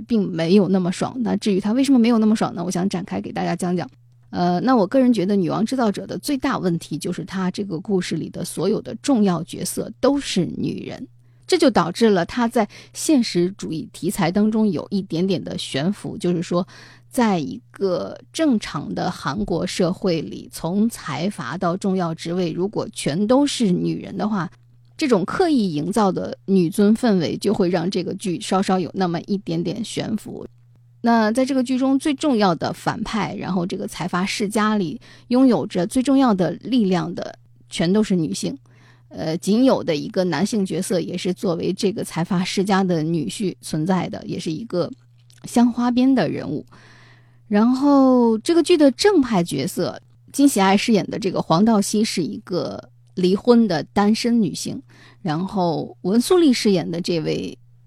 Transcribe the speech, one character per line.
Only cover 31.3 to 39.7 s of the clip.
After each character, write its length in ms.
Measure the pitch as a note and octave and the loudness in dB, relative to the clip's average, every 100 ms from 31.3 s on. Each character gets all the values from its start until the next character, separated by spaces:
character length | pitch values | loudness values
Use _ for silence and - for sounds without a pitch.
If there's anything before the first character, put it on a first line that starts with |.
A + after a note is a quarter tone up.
在 140 | A#3 C4 | 2 0
这 80 | |
个 80 | C4 | 0
剧 140 | B3 B3+ | 0 0
中 220 | C4 C4+ | 2 2
最 160 | D#4+ C#4 | 0 -2
重 200 | D#4 A3+ | 0 2
要 200 | G3 E3 | 2 2
的 180 | B2 | -4
反 260 | - - - | -4 -6 -4
派， 320 | A3 A3 - G3+ | -6 -4 -4 -6
然 180 | - | -4
后 100 | F#3 | -4
这 140 | F3 F#3 | -4 -6
个 100 | G#3 | -8
财 200 | - D#3+ | -6 -4
阀 180 | F3+ G3 | -2 -4
世 240 | - G3+ | -2 -2
家 260 | G#3+ G#3+ G#3+ | 0 0 0
里 240 | E3 - - - - | -2 -6 -16 -20 -2
拥 180 | B3 C4+ | 4 4
有 220 | G3 - | 4 0
着 180 | - F3 | -2 0
最 160 | C4 | 0
重 160 | B3 C4+ | 2 4
要 160 | B3+ | 4
的 160 | F#3+ E3 - | 4 0 -2
力 240 | - B3 F#3+ | -2 0 2
量 280 | F3+ D#3+ | 0 -2
的 240 | - - - - - - | -8 -10 -14 -20 -20 -14
全 240 | - E3+ | -2 2
都 80 | G#3 | 2
是 140 | G#3+ F3+ | 2 0
女 180 | D#3 | 0
性， 240 | G3 F3+ C#4 _ _ _ _ _ | -4 -6 -8 _ _ _ _ _
呃， 280 | - D#3+ E3 | -8 -6 -4
仅 280 | - A3+ | 0 4
有 180 | C4 | 4